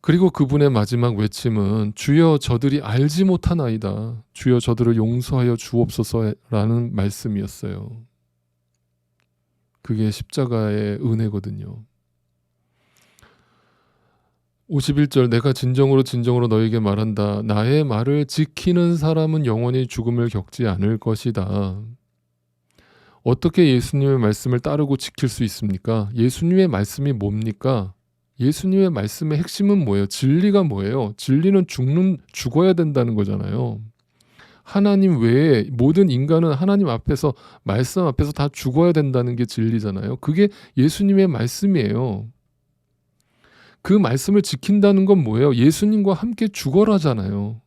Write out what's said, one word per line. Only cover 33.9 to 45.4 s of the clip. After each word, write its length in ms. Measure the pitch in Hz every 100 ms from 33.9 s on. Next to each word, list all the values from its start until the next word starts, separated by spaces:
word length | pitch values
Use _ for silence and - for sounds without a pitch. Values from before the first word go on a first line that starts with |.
| _ _ _ _ _ - _
하나님 580 | - 202 202 202 196 151
외에 480 | 113 123 156 127 104
모든 380 | 123 127 160 190
인간은 440 | 123 143 160 165
하나님 360 | 139 190 202 180
앞에서, 460 | 113 - 143 151 - - -
말씀 420 | - 98 123 - 175
앞에서 260 | 127 147
다 160 | 147 143
죽어야 440 | - 135 127 175
된다는 440 | 156 143 127 123 120
게 80 |
진리잖아요. 720 | 120 - 113 113 104 95 101 127
그게 320 | - 156 202 - - -
예수님의 500 | 139 - 202 196 190
말씀이에요. 960 | 123 120 - 202 185 107 113 127 101 110 _ _ _ _ _ _ _ _ _ _ _ _ _ _ _
그 100 | -
말씀을 480 | 202 156 131 - 202
지킨다는 640 | - 135 - 202 202 196
건 180 | 190 196
뭐예요? 320 | 123 107